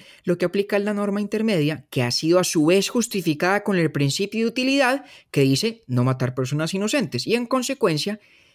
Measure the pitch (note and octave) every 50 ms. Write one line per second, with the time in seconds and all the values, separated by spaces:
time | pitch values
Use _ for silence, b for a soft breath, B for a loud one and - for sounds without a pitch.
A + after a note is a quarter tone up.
0 | B B B B B - F3 F3 F#3 F3 - G3 G3 G3+ A3 G3+ G3+ G#3 G#3 G3+
1 | G#3 G3+ G3 G3+ G#3 G3+ - G#3+ A3 A3+ G#3+ E3+ D3 D3+ D#3 - - _ - C#3
2 | B2 A#2+ A#2 - - D#3+ E3+ F3+ F3+ - - F3 D3+ D#3 F3+ G3 F#3+ - - B3
3 | A3+ - - G3+ E3+ E3+ D3+ C#3+ F3+ F3+ G3 G#3 G3+ G#3+ G3+ F3+ E3 D3+ - C#3+
4 | C#3+ C#3 C#3 - G3 G3+ - A3 A3+ A#3 A3+ B3 B3+ C4 C4+ C#4 C4+ B3 B3+ C#4
5 | C#4+ B B B B B - D3+ C#3 C3+ C3+ C3 - A3+ A3+ - _ - B2+ B2
6 | B2 C3 C3 B2+ B2+ B2 B2 - C3 B2+ D3 D3 D#3+ D#3+ F#3+ F#3+ G3+ G#3+ D#4 D4
7 | A3+ D#3+ - A#2+ - - G3+ A#3+ A#3+ A#3 B3+ C4 B3 - C4+ - - F#3+ D#3 D3
8 | - G3 G#3 G#3+ b b b b b b b